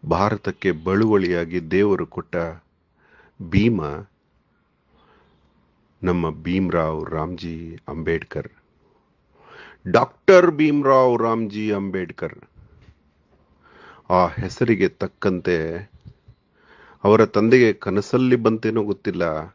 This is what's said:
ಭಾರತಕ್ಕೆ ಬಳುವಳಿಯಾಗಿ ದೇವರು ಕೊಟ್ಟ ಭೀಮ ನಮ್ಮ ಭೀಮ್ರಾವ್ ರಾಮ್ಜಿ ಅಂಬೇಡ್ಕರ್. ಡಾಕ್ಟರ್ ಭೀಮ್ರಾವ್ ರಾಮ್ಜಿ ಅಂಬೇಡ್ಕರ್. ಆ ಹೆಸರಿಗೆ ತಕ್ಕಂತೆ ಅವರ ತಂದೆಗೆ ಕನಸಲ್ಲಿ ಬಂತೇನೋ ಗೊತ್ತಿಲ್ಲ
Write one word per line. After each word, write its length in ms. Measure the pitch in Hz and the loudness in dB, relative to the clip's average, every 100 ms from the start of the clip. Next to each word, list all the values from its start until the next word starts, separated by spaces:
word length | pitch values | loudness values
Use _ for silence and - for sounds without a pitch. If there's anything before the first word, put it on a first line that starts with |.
| - | -2
ಭಾರತಕ್ಕೆ 600 | 85 101 107 - 95 98 | 0 0 -2 -8 -4 -4
ಬಳುವಳಿಯಾಗಿ 960 | 80 80 98 110 104 90 87 82 90 80 | -2 -2 0 2 2 0 -2 -2 -6 -2
ದೇವರು 360 | 90 101 95 85 | 0 2 0 -4
ಕೊಟ್ಟ 300 | - 82 90 82 82 _ _ _ _ _ _ _ _ 87 | -10 -8 -8 -8 -10 _ _ _ _ _ _ _ _ -4
ಭೀಮ 320 | 95 110 107 76 73 101 _ _ _ _ _ _ _ _ _ _ _ _ _ _ _ _ _ _ _ | 0 2 0 -6 -10 -16 _ _ _ _ _ _ _ _ _ _ _ _ _ _ _ _ _ _ _
ನಮ್ಮ 280 | 90 90 82 78 | -2 -2 -2 -6
ಭೀಮ್ರಾವ್ 640 | 80 92 92 85 78 78 - | -4 -2 0 -2 -2 -4 -8
ರಾಮ್ಜಿ 720 | 80 82 87 87 82 82 82 - | -6 -8 -8 -12 -12 -14 -16 -14
ಅಂಬೇಡ್ಕರ್. 600 | 76 80 82 - - - _ _ _ _ _ _ _ _ _ - - - - 101 | -10 -6 -6 -6 -12 -12 _ _ _ _ _ _ _ _ _ -20 -20 -20 -16 0
ಡಾಕ್ಟರ್ 600 | 92 - _ - 185 180 | 0 0 _ 6 8 8
ಭೀಮ್ರಾವ್ 680 | 147 156 147 139 131 127 120 | 4 0 2 4 4 4 2
ರಾಮ್ಜಿ 540 | 113 113 110 104 107 | 0 -2 -4 -4 -4
ಅಂಬೇಡ್ಕರ್. 680 | 101 98 92 87 - 82 - - - - _ - _ _ _ _ _ _ _ _ - - - _ | -2 -4 -6 -8 -8 -10 -12 -20 -20 -20 _ -20 _ _ _ _ _ _ _ _ -20 -20 -20 _
ಆ 160 | 90 87 | 2 2
ಹೆಸರಿಗೆ 640 | - 92 - 117 104 95 | -2 -10 -4 0 2 0
ತಕ್ಕಂತೆ 680 | - 95 _ 101 92 85 87 80 82 104 - - _ _ _ _ _ _ - - _ | -2 -10 _ -4 -2 -2 -2 -4 -8 -14 -20 -20 _ _ _ _ _ _ -20 -20 _
ಅವರ 220 | 98 110 107 | 4 6 4
ತಂದೆಗೆ 460 | 107 110 127 117 | 2 4 6 4
ಕನಸಲ್ಲಿ 640 | 98 - 95 98 127 127 123 | 2 -2 -4 0 0 2 2
ಬಂತೇನೋ 460 | 113 110 110 113 | 2 0 -2 -2
ಗೊತ್ತಿಲ್ಲ 420 | 104 98 - 87 85 78 82 | -2 -4 -6 -4 -4 -4 -8